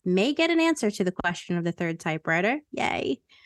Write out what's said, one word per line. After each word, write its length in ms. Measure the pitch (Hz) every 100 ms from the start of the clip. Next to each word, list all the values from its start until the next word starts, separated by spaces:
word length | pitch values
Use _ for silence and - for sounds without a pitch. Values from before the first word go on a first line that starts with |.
may 300 | - 185 240
get 160 | 294 330
an 100 | 330
answer 300 | 330 311 214
to 140 | -
the 80 | 180
question 440 | - 175 170 - 175
of 80 |
the 80 | 170
third 280 | 165 170 165
typewriter. 600 | 170 156 - 165 202 294 -
Yay. 480 | - - - - 269 _ _